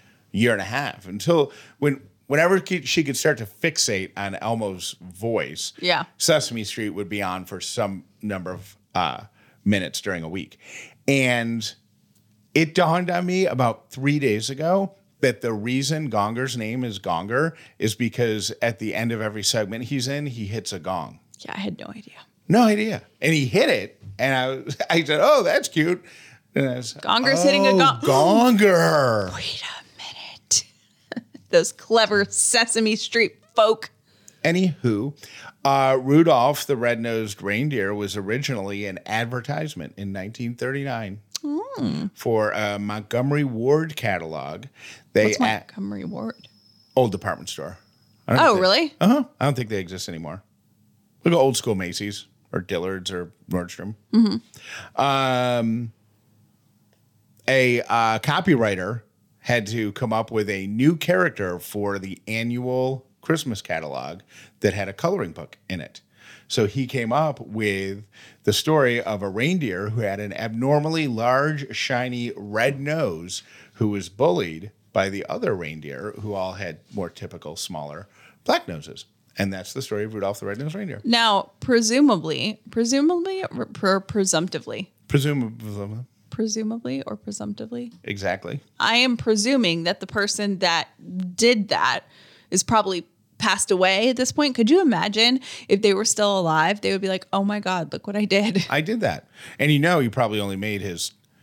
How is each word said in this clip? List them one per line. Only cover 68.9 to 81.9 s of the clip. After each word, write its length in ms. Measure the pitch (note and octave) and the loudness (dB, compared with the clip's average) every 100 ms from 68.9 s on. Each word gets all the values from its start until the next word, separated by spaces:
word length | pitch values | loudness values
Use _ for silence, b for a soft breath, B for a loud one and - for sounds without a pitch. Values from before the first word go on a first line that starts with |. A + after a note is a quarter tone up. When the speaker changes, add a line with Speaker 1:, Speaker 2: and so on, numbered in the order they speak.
| A#2+ | 2
Speaker 1:
of 220 | - G#2 | -2 -4
a 60 | G2+ | -4
reindeer 600 | F#2+ C#3 F#3 C3 F2+ G#2 | -2 0 0 -2 -4 -4
who 100 | A2+ | -2
had 180 | G#2+ G2 | -2 -4
an 120 | G#2 | -6
abnormally 760 | - A2 A2+ C3 D3 D#3 D#3+ D3 | -6 -6 -2 2 2 2 -2 -2
large, 640 | A2 A#2+ C3 D3 D3+ C#3 G#2+ | 0 2 2 2 -2 -6 -6
shiny 560 | - B2 B2+ B2 A#2+ - | -2 -2 -2 -4 -6 -8
red 440 | G#2 G#2+ B2+ C#3 | -6 0 0 0
nose 640 | C#3 D#3+ C3 E2 F2+ - B B B | -4 -2 -2 -4 -8 -12 B B B
who 140 | - A2 | -2 -2
was 200 | G2+ F#2 | 0 -6
bullied 640 | G2+ D3+ F3 F2 D#2+ G#2 - _ | 0 2 2 -2 -6 -14 -18 _
by 160 | F#2+ G2 | 0 0
the 180 | G2 - | -2 -6
other 260 | - A#3 | -4 -2
reindeer 600 | G2 D#2 D#2 D2+ C2+ G#2 - | -4 -6 -10 -12 -10 -12 -10
who 120 | G#2+ | -8
all 180 | G2 F#2 | -6 -6
had 240 | F#2+ F#2+ D#2 _ | -6 -10 -12 _
more 160 | G#2 F2 | -8 -8
typical, 460 | - F#2 E2+ - E2 | -10 -14 -14 -14 -12
smaller 500 | - E2 D2 D2+ G2+ b b b | -10 -10 -10 -14 -18 b b b
black 220 | - D#4+ - | -2 -2 -2
noses. 380 | D#2+ D2 - - _ _ - | -12 -14 -18 -20 _ _ -4
And 140 | G2 | -2
that's 200 | F#2+ F#2 | -4 -8
the 100 | C3+ | -10
story 220 | C3 G#2 | -6 -6
of 100 | G#2+ | -6
Rudolph 260 | A2 G2 G#2 | -4 -4 -4
the 60 | G2+ | -6
Red-Nosed 280 | G#2 D3 | -6 -8
Reindeer. 260 | F#3+ G3 G#2+ | -8 -10 -6
Speaker 2:
Now, 460 | D#3 A#3 A3+ G3+ - _ | 0 2 4 2 -2 _
presumably, 1000 | - A#3+ A3+ | 2 4 4